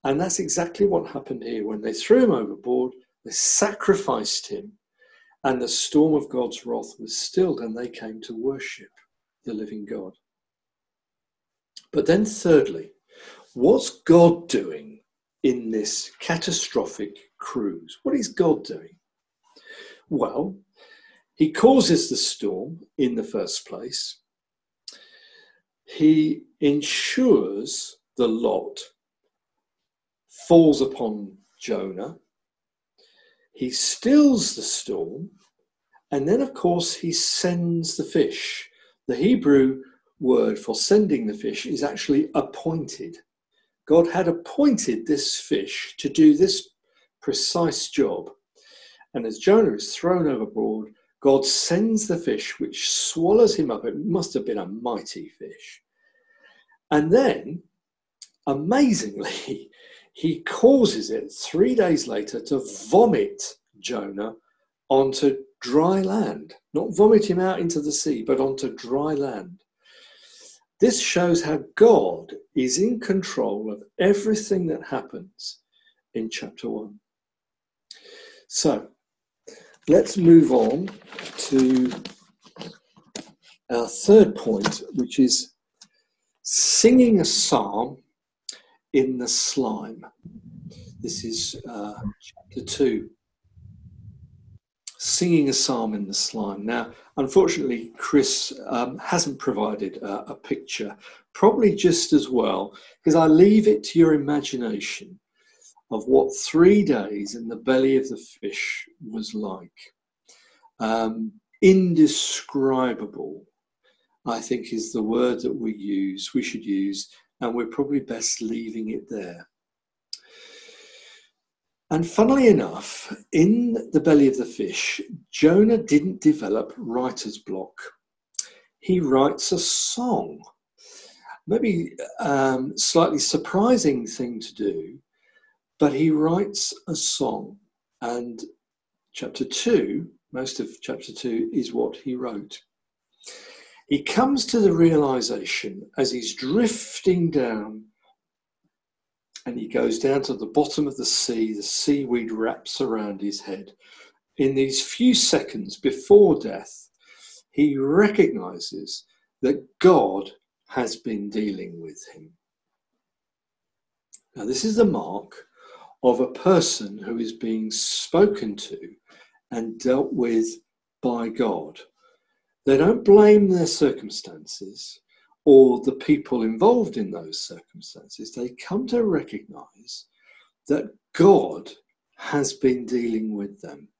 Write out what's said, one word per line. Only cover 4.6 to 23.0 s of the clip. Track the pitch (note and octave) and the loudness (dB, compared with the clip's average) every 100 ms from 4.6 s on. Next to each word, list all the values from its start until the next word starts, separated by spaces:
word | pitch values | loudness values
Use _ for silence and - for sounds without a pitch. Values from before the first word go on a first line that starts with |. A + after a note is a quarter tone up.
| - _ _ _ _ _ _ _ | -12 _ _ _ _ _ _ _
and | C#3 B2+ | -2 -2
the | A#2+ | -2
storm | - - D3 D#3 D3+ | -4 0 4 4 2
of | - | -2
God's | B2+ A#2 - A#2+ | -4 -4 -6 -8
wrath | A#2 - - | -8 -8 -16
was | A2 - | -10 -8
stilled, | - - F#3 A#2+ | -4 0 0 0
and | A#2 A2+ | -6 -8
they | A#2+ | -10
came | - A2+ A2 | -12 -14 -14
to | A2 A2+ | -14 -6
worship | B2+ C3+ - - G#2 _ _ _ _ _ - | -6 -6 -10 -14 -20 _ _ _ _ _ -12
the | |
living | A2 G#2 G#2+ G2+ | -10 -10 -12 -10
God. | G#2+ F#2+ _ _ _ _ _ _ _ _ _ _ _ _ _ _ _ _ - _ | -12 -12 _ _ _ _ _ _ _ _ _ _ _ _ _ _ _ _ -20 _
But | D3+ C#3 | -2 2
then | F3+ G#3+ | 2 2
thirdly, | - F3+ D#3 - - - _ _ _ - - _ | -2 4 4 4 -6 -12 _ _ _ -20 -20 _
what's | B2+ C3+ B3+ - - | 0 4 4 2 -12
God | - E3+ E3+ E3+ - | 4 8 8 4 -2
doing | - - D#2 - G#2+ _ _ _ _ | -4 -4 -12 -16 -20 _ _ _ _
in | C3+ A#2+ A2+ | 0 0 -4
this | A2 G#2 - - _ | -4 -4 -6 -10 _
catastrophic | - E3 - E3 - - F#2+ - G2+ - _ _ | -6 -6 -4 -6 -4 -4 -4 -8 -12 -12 _ _
cruise? | - B2+ G2+ F2 - - | -10 -6 -6 -6 -16 -8
What | C#4 C#4 | -4 -2
is | G3+ | -4
God | - E3+ D3+ | 0 0 0
doing? | - - - _ _ _ _ _ _ _ - - - - _ | -4 -14 -16 _ _ _ _ _ _ _ -20 -20 -20 -20 _
Well, | - - B2 F#3 - _ _ - - _ _ _ _ | -4 -2 -4 -6 -8 _ _ -20 -20 _ _ _ _
he | D#3 | 0
causes | - A#3+ C#4 F#3 E3 - | 6 6 6 4 2 0
the | B2+ | -2
storm | - - G2+ F#2 B2+ E3 - | -4 -4 -6 -6 -8 -12 -18
in | - | -2